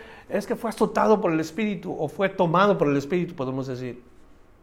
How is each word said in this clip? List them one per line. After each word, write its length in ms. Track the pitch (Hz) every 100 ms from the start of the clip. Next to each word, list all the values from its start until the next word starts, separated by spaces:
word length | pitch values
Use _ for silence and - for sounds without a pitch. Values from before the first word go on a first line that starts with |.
| - - -
es 180 | 202 208
que 100 | 233
fue 120 | 226
azotado 520 | - 208 - 208 208
por 120 | 190
el 80 | 160
Espíritu", 540 | 160 - 214 175 180 -
o 100 | 151
fue 200 | - 190
tomado 480 | 190 170 175 202 170
por 120 | 151
el 80 | 139
Espíritu, 380 | 139 180 165
podemos 320 | - 131 131 131
decir. 360 | 123 127 120 - - - - - -